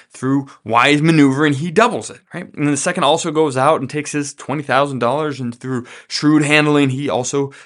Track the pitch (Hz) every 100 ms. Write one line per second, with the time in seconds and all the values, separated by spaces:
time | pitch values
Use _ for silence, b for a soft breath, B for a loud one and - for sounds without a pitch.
0 | B - 131 139 139 B 107 117 135 147
1 | 160 160 139 135 151 135 175 160 233 143
2 | - - _ 165 - - 147 143 180 180
3 | 143 160 170 156 151 131 139 156 135 147
4 | 147 147 143 - - 151 143 131 143 127
5 | 120 143 156 131 120 117 131 127 120 B
6 | B - 147 151 147 151 151 147 139 131
7 | 143 120 127 143 139 B